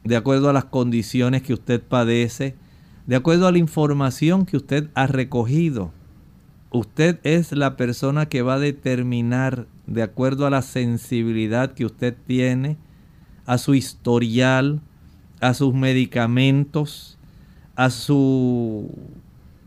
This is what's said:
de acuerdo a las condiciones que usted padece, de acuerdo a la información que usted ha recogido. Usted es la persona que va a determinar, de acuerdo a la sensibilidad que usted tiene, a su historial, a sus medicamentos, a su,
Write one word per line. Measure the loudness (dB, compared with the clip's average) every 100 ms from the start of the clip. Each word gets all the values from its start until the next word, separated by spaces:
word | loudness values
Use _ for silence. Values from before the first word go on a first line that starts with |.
de | -2 0
acuerdo | 2 2 4
a |
las | 2 0
condiciones | -2 0 -2 -2 -2 0 0
que | -2
usted | -4 -2 -4
padece, | 0 0 2 2 0 -4 -8 -10 -18 -20 -20 -16 -2
de | 0
acuerdo | 2 4 4
a |
la | 4
información | 2 0 0 0 -2 0 2 2 0
que | -2
usted | -2 -2 -2 -2
ha | 0
recogido. | 0 -2 -2 0 0 0 -2 -6 -10 -20 -20 -20 -20 -20 -20 -6
Usted | -4 -4 0 0 0
es | 0 0 0
la | 0 -2 0
persona | -2 -2 -2 0 0
que | -2
va | 0 0
a |
determinar, | -2 -2 -2 -2 0 -2 0 0 -2 -4 -8 -16 -8
de | -4
acuerdo | -4 -2 -2 0 0
a |
la | 0
sensibilidad | -2 -4 -2 -4 -4 -2 -2 -2 0 0 -2
que | -4 -6
usted | -4 -6 -6 -4
tiene, | -2 0 0 -2 -6 -12 -20 -20 -20 -20 -16 -4
a | -2
su | 2 0
historial, | 0 -6 0 2 2 2 2 2 0 -2 -8 -20 -20 -20 -20 -4
a | -2
sus | 2 2
medicamentos, | 2 2 2 0 0 0 2 4 2 0 -2 -4 -8 -20 -20 -20 -20 -20 -20 -10 0
a | 0
su, | 0 0 2 4 2 2 0 -2 -6 -10 -14 -18 -20 -20 -20 -20 -20